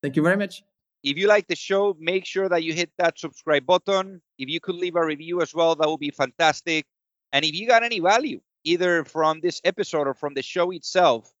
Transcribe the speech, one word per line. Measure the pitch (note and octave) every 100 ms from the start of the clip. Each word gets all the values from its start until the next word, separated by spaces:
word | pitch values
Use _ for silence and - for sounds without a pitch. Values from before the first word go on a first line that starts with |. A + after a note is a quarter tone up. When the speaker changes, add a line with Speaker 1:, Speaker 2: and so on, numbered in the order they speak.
Speaker 1:
Thank | C#3+ C3+
you |
very | D#3+ G3
much. | G3 - _ _ _ _
Speaker 2:
If | C#3 D3
you | G3+
like | G#3 -
the | E3+
show, | - G3 G3+ D#3+
make | D#3+ F#3+ F3+
sure | F#3+ F#3+
that | F3
you | D#3+
hit | D#3+ E3+ -
that | E3+ -
subscribe | D3+ - - D3 C3+
button. | F3+ - F#3+ F#3+ F#3 _ _
If | C3+
you | D#3+
could | F#3+ F3
leave | F3+ E3+
a | E3
review | D3 D#3+ F3
as | D#3 E3
well, | E3 D#3+
that | D#3
would | D#3
be | D3
fantastic. | - C3+ - C#3 D3 - D#3+ - _ _ _ _
And | C#3 D#3
if | D#3+
you | A3+
got | A3+
any | A#3 A3
value, | E3+ A3 C#4+ C#3 _ _ D#3+
either | E3+ F3+ E3+ D#3
from | D#3+ D#3 D#3+
this | E3+ -
episode | F3+ F#3+ - D#3+ C#3
or |
from | C3 D3
the | C3+
show | - F3+ F3+
itself | F3+ - F#3 E3+ A#2 - _